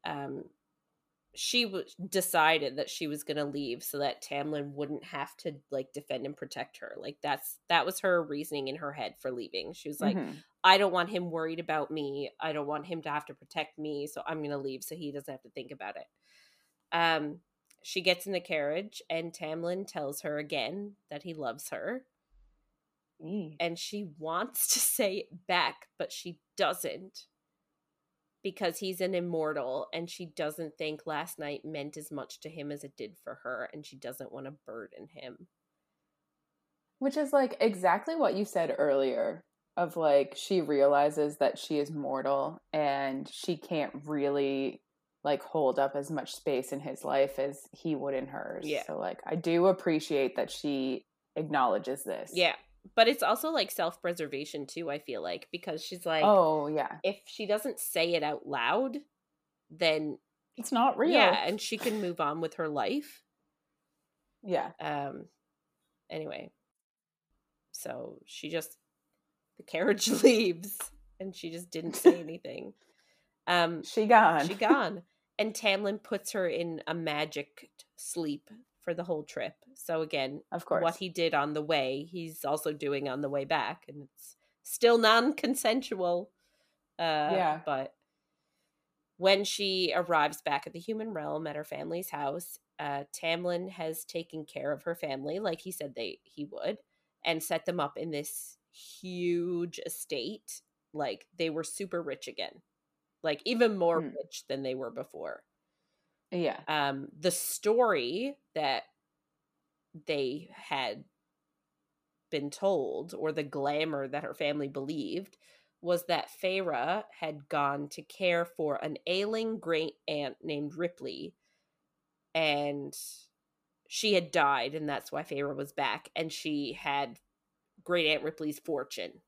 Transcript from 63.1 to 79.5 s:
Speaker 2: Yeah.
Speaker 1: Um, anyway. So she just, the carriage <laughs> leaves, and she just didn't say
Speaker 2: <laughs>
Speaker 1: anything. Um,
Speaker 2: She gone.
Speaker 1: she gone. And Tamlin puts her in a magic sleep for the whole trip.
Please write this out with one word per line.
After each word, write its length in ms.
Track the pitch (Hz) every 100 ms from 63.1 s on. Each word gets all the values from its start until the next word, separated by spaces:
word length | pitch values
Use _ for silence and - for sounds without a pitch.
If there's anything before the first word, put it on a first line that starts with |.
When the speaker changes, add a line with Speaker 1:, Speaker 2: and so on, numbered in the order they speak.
| - _ _ _ _ _ _ _ _ _ _ _ _
Speaker 2:
Yeah. 280 | 214 165 147 165
Speaker 1:
Um, 460 | 156 147 143 - - _ _ _ _ _ _ _ _
anyway. 420 | 160 151 - - _ _ _ _ _ _ _ _ _ _ _ _
So 480 | - - 120 - -
she 240 | - - 151
just, 280 | 165 156 - _ _ _ _ _ _ _ -
the 60 |
carriage 440 | - 160 185 202 -
<laughs> 160 | 269
leaves, 540 | 285 226 202 170 202 - - - - _
and 160 | 190
she 140 | 185 170
just 200 | 165 175
didn't 240 | 160 165
say 240 | - - 175
Speaker 2:
<laughs> 0 |
Speaker 1:
anything. 540 | 160 170 - - - - _ _ _ _ _ _ -
Um, 360 | 175 165 165
Speaker 2:
She 220 | - -
gone. 420 | 214 233 196 160 156
Speaker 1:
she 60 |
gone. 480 | 196 220 285 185 185 - _ _ -
And 140 | 220
Tamlin 500 | 214 214 196 208 208
puts 300 | - 196 -
her 140 | 214 175
in 340 | 139 170 160
a 80 | -
magic 760 | 170 160 147 151 147 143 - - - -
sleep 540 | - - 175 160 147 _ 214 _ _
for 120 | -
the 100 | 170
whole 200 | 180 156
trip. 320 | 151 - 110